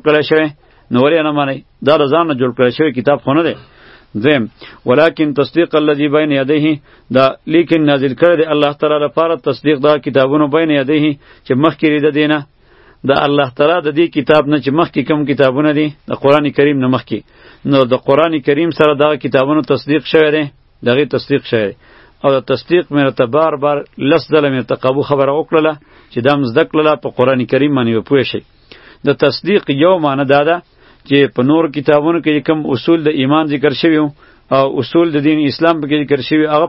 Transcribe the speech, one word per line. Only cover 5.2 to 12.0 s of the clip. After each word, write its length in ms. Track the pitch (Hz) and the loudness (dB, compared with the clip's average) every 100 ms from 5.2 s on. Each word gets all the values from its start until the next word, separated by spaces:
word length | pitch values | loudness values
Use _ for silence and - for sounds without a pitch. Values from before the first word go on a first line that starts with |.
| 156 | -2
تصدیق 420 | 143 131 160 165 156 | -2 -2 -2 0 0
الذی 320 | 151 147 147 | 0 0 0
بین 240 | 147 156 | 0 0
یدیه»، 480 | 139 135 151 151 147 - _ _ | -2 0 0 0 -2 -8 _ _
دا 160 | 127 135 - - | 0 2 0 -2
لیکن 400 | 160 160 165 147 | 0 2 2 2
نازل 280 | 143 135 | 0 -2
کړی 220 | 120 170 170 | 2 2 2
دی 80 | 156 | 0
الله 280 | 147 143 | 0 -2
تعالی 320 | 143 151 151 147 | -2 -2 0 -2
لپاره 300 | - 165 165 | -2 -2 -2
تصدیق 480 | - 131 143 147 | -4 -2 -2 0
دا 140 | 147 151 | 2 0
کتابونو 500 | 143 131 131 147 151 | 0 0 2 2 0
بین 240 | 147 165 | 0 0
یدیه 460 | 147 135 156 151 143 - - | 0 0 0 0 -4 -10 -20
چې 100 | - | -4
مخکې 340 | 127 160 147 160 | 0 0 0 0
دی 60 | |
د 100 | 147 | 0